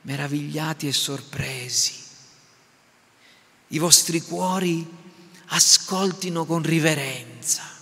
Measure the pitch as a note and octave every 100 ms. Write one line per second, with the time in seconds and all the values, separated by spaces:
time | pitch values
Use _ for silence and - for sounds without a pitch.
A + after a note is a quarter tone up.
0 | - C#3 C#3+ D3 D3 D3 D#3 D#3 C#3+ B2+
1 | - C#3 - - C3+ C3 B2 - - -
2 | - - - - _ _ _ _ _ _
3 | _ _ - - _ _ _ D3+ E3+ -
4 | - E3 D#3+ F3 F#3 F#3 F3+ E3 D#3+ -
5 | - - - - - E3 - - - F#3+
6 | G3 F#3 F3+ E3 D#3 E3 D#3 E3 D#3 D3
7 | C3+ B2 A#2+ - - - - -